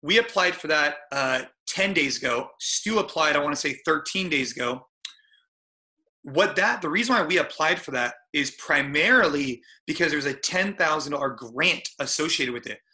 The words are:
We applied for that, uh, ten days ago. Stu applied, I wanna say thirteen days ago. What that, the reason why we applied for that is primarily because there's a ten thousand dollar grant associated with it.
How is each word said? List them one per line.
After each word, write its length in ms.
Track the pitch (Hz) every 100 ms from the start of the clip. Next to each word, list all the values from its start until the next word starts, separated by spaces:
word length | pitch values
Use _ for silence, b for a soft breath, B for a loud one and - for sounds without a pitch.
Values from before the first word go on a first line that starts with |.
We 180 | 143 208
applied 360 | 233 - 180
for 140 | 175 151
that, 280 | 151 147 147 -
uh, 320 | 139 131 127 131 _ -
ten 260 | - 196
days 240 | 175 139 123
ago. 320 | 135 120 - -
Stu 420 | - - 208 220
applied, 360 | 202 - 156 147
I 40 |
wanna 160 | 143 143
say 220 | 147 139
thirteen 460 | - 156 147 190 185
days 220 | 147 123
ago. 340 | - 123 127 - _ - B B B B _ _ _ _ _ _ _
What 340 | 143 139 196 185
that, 240 | 202 240
the 80 | 170
reason 260 | 180 233
why 80 | 240
we 160 | 160 175
applied 420 | - - 156 180
for 100 | -
that 240 | 127 123 - _
is 200 | 147 135
primarily 1080 | - - 147 139 147 185 254 185 143 139 120 b b -
because 240 | 151 170
there's 160 | 147 139
a 80 |
ten 400 | 135 - 185 202 202
thousand 360 | 165 156 143
dollar 180 | 143 135
grant 560 | 113 120 120 170 143 - -
associated 560 | 135 - 156 - 131
with 120 | 120 117
it. 120 | 104 _